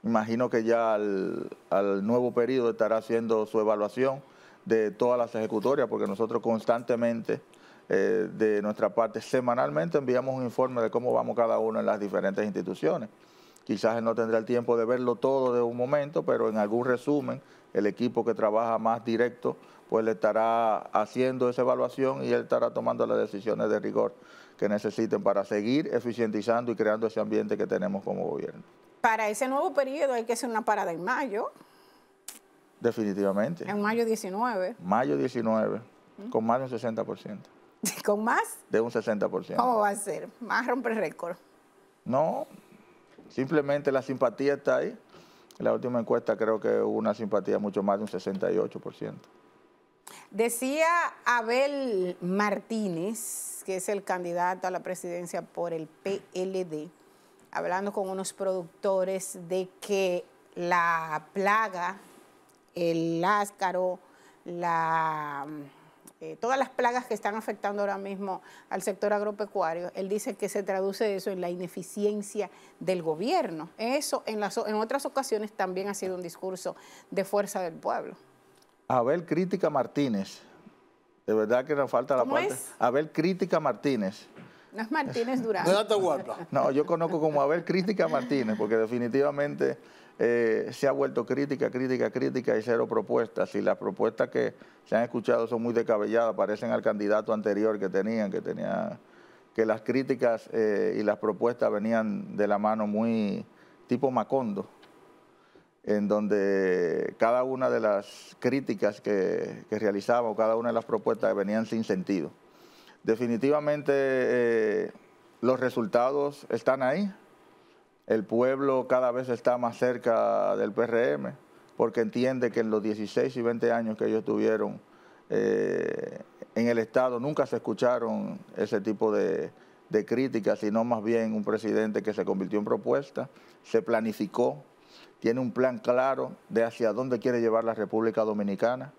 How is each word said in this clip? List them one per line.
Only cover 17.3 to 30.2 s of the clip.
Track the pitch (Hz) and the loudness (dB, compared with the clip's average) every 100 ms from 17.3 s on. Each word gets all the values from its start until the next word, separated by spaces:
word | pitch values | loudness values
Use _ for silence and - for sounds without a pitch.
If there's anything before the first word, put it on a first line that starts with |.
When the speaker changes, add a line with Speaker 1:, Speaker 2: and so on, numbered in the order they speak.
| 131 - - - | -8 -12 -20 -6
Speaker 1:
el | 95 104 | 0 0
equipo | 95 120 117 | 0 -2 0
que | 113 | 0
trabaja | 107 110 107 117 113 | 2 2 2 0 0
más | 110 117 | 0 0
directo, | 117 113 120 117 127 131 - - - | 0 0 0 0 -6 -6 -12 -20 -2
pues | 110 | 0
le | 110 | 2
estará | 107 107 107 113 117 113 104 | 2 2 4 4 4 2 0
haciendo | - - 107 123 127 131 123 | 0 -2 0 0 0 2 0
esa | 123 | 2
evaluación | 127 127 123 - 131 139 | 2 2 0 0 -2 0
y | 127 | 0
él | 120 | 0
estará | 117 120 120 | 2 0 2
tomando | 117 117 120 113 | 0 -2 0 0
las | 113 | 2
decisiones | 107 101 107 107 110 | 0 -2 -2 0 2
de | 107 | 0
rigor | 107 107 110 - - - - - | 0 0 0 -2 -20 -20 -20 -4
que | 104 | 0
necesiten | 104 107 101 110 104 | 0 -2 -2 0 2
para | 101 98 98 | 2 0 0
seguir | 107 104 139 156 | -2 2 0 0
eficientizando | 120 117 117 113 107 104 117 120 | -2 -2 -2 -2 0 0 0 0
y | 104 | 0
creando | 107 107 113 | 2 2 0
ese | 110 | -2
ambiente | 107 107 107 104 | -2 -2 0 -2
que | 101 | 0
tenemos | 98 95 98 | 0 -2 -4
como | 98 98 87 | -4 -4 -4
gobierno. | 76 - - - - - - | -4 -6 -10 -20 -20 -20 0
Speaker 2:
Para | 240 220 214 | 0 2 -2
ese | 214 254 | -2 -2
nuevo | 269 349 | 0 0
periodo | 285 262 277 277 | 0 -2 0 -2
hay | 240 | -2